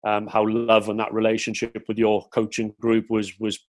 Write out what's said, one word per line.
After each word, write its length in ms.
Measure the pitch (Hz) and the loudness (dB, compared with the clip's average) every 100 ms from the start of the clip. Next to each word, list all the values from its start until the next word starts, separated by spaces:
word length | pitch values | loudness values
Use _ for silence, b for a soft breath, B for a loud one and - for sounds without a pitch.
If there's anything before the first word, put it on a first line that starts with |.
| 107 | -2
um, 200 | 104 107 | -2 0
how 200 | 110 107 | 0 2
love 420 | 113 117 110 104 | 0 4 4 4
and 120 | 107 | -2
that 120 | 107 | -2
relationship 720 | 110 110 113 - 113 117 110 - | 0 0 0 -4 -6 -6 -8 -8
with 100 | 107 | 0
your 280 | 107 104 - | 2 2 0
coaching 440 | 123 107 - 110 - | -4 -2 -4 -6 -4
group 260 | 117 113 110 | 0 0 0
was, 280 | 110 98 101 | -2 -4 -6
was 200 | 107 101 _ | -6 -6 _